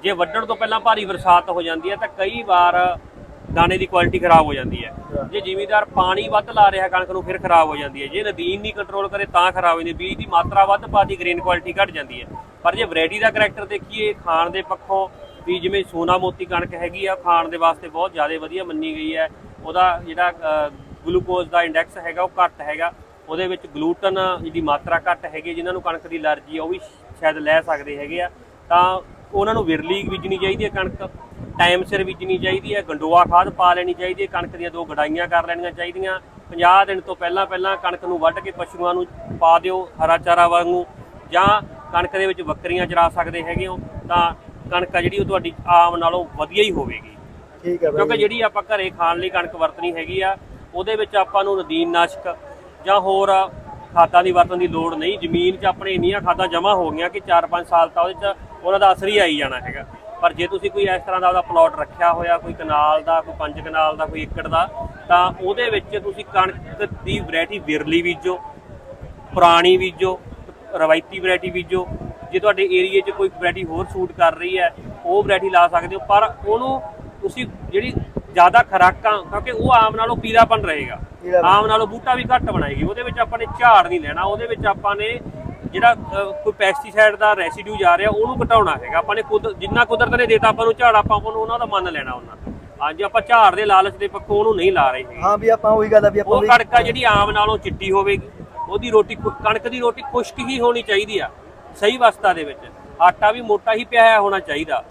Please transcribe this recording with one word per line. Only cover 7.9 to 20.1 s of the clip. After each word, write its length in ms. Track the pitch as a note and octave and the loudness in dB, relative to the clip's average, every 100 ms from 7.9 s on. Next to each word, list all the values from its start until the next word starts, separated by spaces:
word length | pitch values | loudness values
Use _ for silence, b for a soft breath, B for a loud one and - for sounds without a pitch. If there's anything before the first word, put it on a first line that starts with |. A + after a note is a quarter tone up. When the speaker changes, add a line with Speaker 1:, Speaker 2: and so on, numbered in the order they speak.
| C#3 | -8
Speaker 1:
ਹੈ। 60 | C#3 | -8
ਜੇ 160 | E3+ | -6
ਨਦੀਨ 380 | G#3 E3 F3 G3 | -6 -4 -4 -4
ਨਹੀਂ 120 | G#3+ | -6
ਕੰਟਰੋਲ 340 | G#3 G3+ G3 G3 | -8 -8 -6 -4
ਕਰੇ, 180 | G3 G3 | -6 -2
ਤਾਂ 260 | F3+ F3 | 2 2
ਖਰਾਬ 240 | F3+ F3 E3 | 2 0 0
ਹੋ 60 | |
ਜਾਂਦੀ 100 | E3 | -4
ਹੈ। 60 | D#3+ | -8
ਬੀਜ 200 | F3+ F#3+ | -8 -8
ਦੀ 80 | - | -2
ਮਾਤਰਾ 400 | F3 E3+ G3 G3 | 0 2 2 4
ਵੱਧ 200 | G3+ A3+ | 2 0
ਪਾਤੀ, 340 | F#3+ G3 F#3+ | 0 0 0
ਗ੍ਰੇਨ 200 | F3 F3 | -4 -2
ਕੁਆਲਿਟੀ 340 | E3+ F3 F3 F3 | 0 -2 -4 -4
ਘੱਟ 100 | G3 | -4
ਜਾਂਦੀ 300 | D#3+ C3+ B2 | -4 -12 -14
ਹੈ। 60 | A#2 - - - | -16 -18 -20 -4
ਪਰ 120 | E3+ F#3+ | -2 -2
ਜੇ 80 | |
ਵੈਰਾਈਟੀ 360 | A3+ E3 D#3+ G#3 | -4 -2 -2 0
ਦਾ 120 | A3 | -2
ਕਰੈਕਟਰ 340 | G#3+ G#3 - G3+ | 2 -2 -2 -10
ਦੇਖੀਏ, 480 | G3+ - G#3+ G#3+ | -10 -10 -6 -4
ਖਾਣ 360 | G3 F3 E3 E3+ | -4 -2 0 0
ਦੇ 120 | F#3 | -2
ਪੱਖੋਂ 480 | F#3+ F#3+ - G3 F#3+ - - - E3 | -6 -8 -2 -2 -2 -8 -20 -16 -6
ਵੀ 140 | F3+ | -4
ਜਿਵੇਂ 240 | F3 G3 F#3 | -2 -4 -6
ਸੋਨਾ 260 | E3+ E3+ F3+ | -6 0 0
ਮੋਤੀ 280 | F#3 F3+ F3+ | -2 -6 -6
ਕਣਕ 280 | F3 F3 | -6 -6
ਹੈਗੀ 320 | F3 E3+ F3+ G3 | -8 -10 -6 -4
ਆ, 100 | F#3+ | -4
ਖਾਣ 340 | F3 E3+ E3 | 0 0 0
ਦੇ 80 | E3 | 0
ਵਾਸਤੇ 320 | E3 E3 E3+ | 0 -2 -8
ਬਹੁਤ 240 | D#3+ F#3 | -6 -6
ਜ਼ਿਆਦਾ 260 | E3+ D3 D#3+ | -2 -4 -4
ਵਧੀਆ 240 | D#3 F3 | -8 -10
ਮੰਨੀ 320 | F3+ D#3 D#3+ D#3 | -8 -8 -8 -6
ਗਈ 200 | D#3 D#3+ | -6 -4
ਹੈ। 140 | D#3+ - - - D3+ | -4 -6 -20 -18 -6
ਉਹਦਾ 360 | E3+ F#3 E3+ | 0 2 0
ਜਿਹੜਾ, 240 | F3 | -8